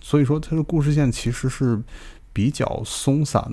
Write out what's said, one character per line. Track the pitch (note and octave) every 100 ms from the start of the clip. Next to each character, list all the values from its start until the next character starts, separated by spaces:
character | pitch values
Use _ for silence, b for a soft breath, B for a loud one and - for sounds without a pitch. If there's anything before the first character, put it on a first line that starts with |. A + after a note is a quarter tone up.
所 | - D3
以 | C3
说 | D3+
他 | D#3 D#3+
的 |
故 | D#3 E3
事 | D3
线 | D3 C3+
其 | - A#2
实 | B2 C3
是 | - C3 A2 - B B B -
比 | - A#2
较 | D3 - -
松 | - - - C#3+ D3
散 | - -